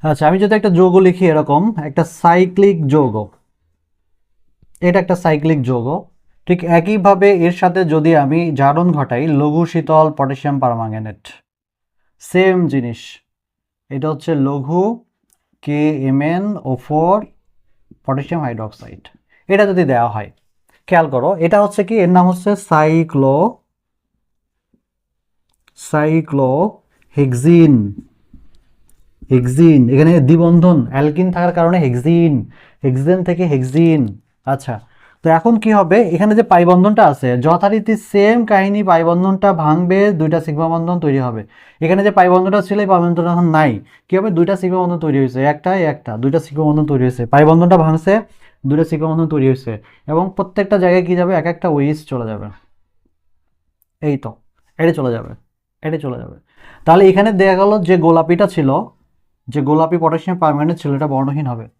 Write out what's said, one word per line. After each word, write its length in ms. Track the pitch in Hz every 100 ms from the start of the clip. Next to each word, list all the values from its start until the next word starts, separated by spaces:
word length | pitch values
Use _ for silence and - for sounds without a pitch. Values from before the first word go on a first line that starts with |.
আচ্ছা, 220 | 156 147 156
আমি 120 | 190
যদি 100 | 202 214
একটা 120 | 202 170
যৌগ 160 | 185 180 185
লিখি 180 | 180 185
এরকম, 300 | 156 147 143 208 214 151
একটা 140 | 139 160 -
সাইক্লিক 560 | 170 175 185 180 202 180 147
যৌগ, 240 | 147 135 107 104 _ _ _ _ _ _ _ _ _ _ _ _ _ _ _
এটা 160 | 175 180
একটা 140 | 185 185
সাইক্লিক 360 | 170 156 156 160 123
যৌগ, 180 | 127 117 165 - _ _ _ -
ঠিক 140 | 180 165 170
একইভাবে 500 | 170 214 190 196 202 196 170
এর 80 | 175
সাথে 200 | 180 175 175
যদি 160 | 156 160 160
আমি 180 | 139 156 170 135
জারণ 300 | 139 151 175 151
ঘটাই 260 | 131 120 156 147
লঘু 220 | 147 151 170
শীতল 340 | 170 156 156 156 151
পটাশিয়াম 380 | 139 135 143 143
পারম্যাঙ্গানেট, 600 | 127 117 113 107 110 - - - _ _ _ _ _ _ _ _
সেম 340 | - 180 190 185 170
জিনিস, 280 | 135 120 117 - - _ _ _ _ _ _ _
এটা 160 | 139 156
হচ্ছে 180 | 156 - 156 135
লঘু 360 | 139 131 170 196 233 _ _ _ _ _ _
কে 180 | - 147 151 151 135
এম 100 | 135 147
এন 100 | 175 202 208 135
ও 20 | 127 -
ফোর 300 | 151 165 202 214 _ _ _ _ _ _ -
পটাশিয়াম 360 | - 135 139 170
হাইড্রোক্সাইড, 580 | 139 117 110 - 110 95 - _ _ _ _
এটা 160 | 196 202
যদি 120 | 185 160
দেওয়া 180 | 127 117
হয়, 160 | 107 101 _ _ _ _ _ -
খেয়াল 180 | 180 160
করো, 160 | 131 131 185
এটা 140 | 165 202
হচ্ছে 160 | 202 202 196
কি, 60 | 226
এর 60 | 175 180
নাম 80 | 180
হচ্ছে 200 | 180 190 202 -
সাইক্লো-, 840 | 160 156 165 160 143 135 139 202 247 _ _ _ _ _ _ _ _ _ _ _ _ _ _ _ _ _ _ _ _ _ _
সাইক্লোহেক্সিন, 2000 | - 156 151 160 156 139 131 135 202 - _ _ _ - 139 123 139 170 165 131 101 101 - _ _ - - - _ _ _ _ _ _ -
হেক্সিন, 480 | 131 123 131 165 147 120
এখানে 180 | 135 156 175 131
দ্বিবন্ধন 500 | 165 170 170 175 165 117
অ্যালকিন 360 | 131 151 151 185
থাকার 180 | 175 175 175
কারণে 200 | 170 180
হেক্সিন, 500 | 143 123 135 170 170 139 101 - _ _
হেক্সেন 340 | 139 127 139 185 180
থেকে 160 | 170 180
হেক্সিন। 500 | 139 127 139 165 156 117 98 _ _ -
আচ্ছা, 220 | 135 - 110 - _ _ _
তো 20 | 165 160
এখন 160 | 226 233
কি 80 | 220 208
হবে, 200 | 180 196 214
এখানে 180 | 165 208 214
যে 60 | 226
পাই 120 | 175 175
বন্ধনটা 320 | 180 185 214 190
আছে, 160 | 139 131 123
যথারীতি 500 | 131 175 202 220 220 214 -
সেম 260 | 202 202 240 220
কাহিনী, 300 | 208 196 202 196
পাই 120 | 165 165
বন্ধনটা 400 | 175 185 190 196 180
ভাঙবে, 380 | 156 156 175 185 208 180
দুইটা 180 | 156 165 160
সিগমা 220 | 147 165
বন্ধন 220 | 165 165 180
তৈরি 160 | 156 135 127
হবে। 160 | 113 104 _ _ _
এখানে 160 | 160 190 202
যে 60 | 202
পাই 100 | 180
বন্ধনটা 280 | 185 185 202 185
ছিল, 100 | 208
এই 40 | 202
পাই 100 | 185
বন্ধনটা 280 | 175 170 170
এখন 120 | 175 170 156
নাই, 160 | 151 107 - _ _
কি 60 | 185
হবে, 120 | 214 170
দুইটা 180 | 175 196
সিগমা 180 | 185 185
বন্ধন 180 | 180 175
তৈরি 140 | 160 139
হয়েছে, 180 | 135 120 139
একটা, 180 | 147 180 190 165
একটা, 200 | 143 - 110
দুইটা 160 | 131 156 156
সিগমা 180 | 143 156
বন্ধন 180 | 151 151
তৈরি 140 | 139 127
হয়েছে, 160 | 123 120
পাই 120 | 143 151
বন্ধনটা 280 | 165 175 185
ভাঙছে, 300 | 160 160 160 208 220 - _ _ 135
দুইটা 160 | 147 160
সিগমা 180 | 160 160
বন্ধন 180 | 160 160
তৈরি 120 | 156 135
হয়েছে, 220 | 131 120 107 _ _ -
এবং 120 | 156 190 190
প্রত্যেকটা 400 | 190 - 196 202
জায়গায় 220 | 180 180 175
কি 60 | 180
যাবে, 120 | 180 185
এক 60 | 160
একটা 140 | 165 185
ওএইচ 240 | 147 143 151 156
চলে 160 | 131 113
যাবে, 160 | 107 104 101 _ _ _ _ _ _ _ _ _ _ _ _ _ _
এই 140 | 151 139
তো, 60 | 117 - _ _ _ _
এটা 140 | 165 160
চলে 120 | 131 113
যাবে, 140 | - 113 _ _ _ _
এটা 160 | 156 156
চলে 120 | 147 123
যাবে। 140 | 117 - _ _ - - -
তাহলে 160 | 170 196
এখানে 200 | 185 208 196
দেখা 140 | 190 185
গেল 120 | 202 208 170
যে 60 | 185
গোলাপিটা 440 | 160 165 160 175 196 180
ছিল, 140 | 139 143 226 _ _ _ _ _ -
যে 120 | 143 135
গোলাপি 280 | 151 160 170
পটাশিয়াম 320 | 160 160 175 180
পারম্যাঙ্গানেট 340 | 160 143 151 170
ছিল, 80 | 147 139
এটা 100 | 151
বর্ণহীন 320 | 135 135 139 139
হবে 140 | 120 113 _